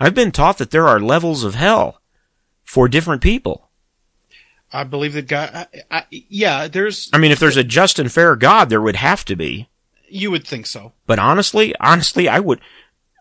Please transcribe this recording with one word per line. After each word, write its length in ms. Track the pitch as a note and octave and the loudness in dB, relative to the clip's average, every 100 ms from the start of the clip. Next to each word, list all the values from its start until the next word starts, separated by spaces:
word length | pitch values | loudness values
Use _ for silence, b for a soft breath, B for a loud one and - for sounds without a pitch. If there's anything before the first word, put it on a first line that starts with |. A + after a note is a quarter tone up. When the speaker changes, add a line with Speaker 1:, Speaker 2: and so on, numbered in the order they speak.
Speaker 1:
I've 160 | C#3 A3+ | -2 0
been 160 | A3+ | 0
taught 260 | - D#3 G3+ | 2 0 0
that 140 | - | -2
there 160 | D#3 D#3+ | 2 4
are 120 | A2 | 2
levels 440 | G#2+ D#3 E3+ D3+ | 2 0 0 -4
of 120 | A2 A2 | -6 -2
hell 460 | F3+ A3 C2 - _ _ _ _ _ _ | 0 2 0 -6 _ _ _ _ _ _
for 240 | - - B2 | -4 2 2
different 340 | C3+ E3 C#3+ | 2 -2 -2
people. 480 | F3+ A#3+ - - _ _ _ _ _ _ _ b b b _ | 0 0 -4 -10 _ _ _ _ _ _ _ b b b _
Speaker 2:
I 100 | C3 | -12
believe 300 | C3+ C#3+ D3 | -8 -6 -6
that 140 | D3 C3 | -6 -6
God, 220 | C#3+ D3 | -6 -6
I, 280 | E3+ - - - | -10 -16 -20 -10
I, 120 | E3 - | -8 -8
yeah, 580 | C3+ - G3+ G#3 C#3 D#3 | -16 -14 -4 -2 -2 -4
there's 420 | F3 G#3 G3+ - | -4 -4 -6 -4
Speaker 1:
I 40 | D3 | 0
mean, 140 | D#3 | 2
if 80 | D3 | 4
there's 180 | D#3 C3+ | 2 2
a 60 | |
just 360 | A#2+ B2 F#3 - | 0 2 2 2
and 120 | C3 | -2
fair 240 | - E3+ B2+ | 2 2 4
God, 340 | B2+ G#3+ D#3 | 4 4 4
there 120 | A2 | 2
would 140 | A2 G2 | 0 0
have 280 | C3+ G3 - | -2 -2 -4
to 100 | F#2 | -8
be. 340 | D#2 C2 A#2 _ _ _ _ | -6 -10 -14 _ _ _ _
Speaker 2:
You 220 | F#3+ G3+ | -10 -6
would 140 | E3+ - | -6 -8
think 200 | B2+ G#2+ | -12 -12
so. 280 | A#2 G#2 _ - | -14 -16 _ -4
Speaker 1:
But 140 | A2 | 0
honestly, 560 | G2+ G3 G3+ G#3+ A3 - | 2 2 0 0 0 0
honestly, 480 | B2 E3+ D#3+ - F3 | 2 4 2 0 0
I 120 | B2 | 2
would, 200 | G3 A#2+ b b b _ _ _ | 0 -2 b b b _ _ _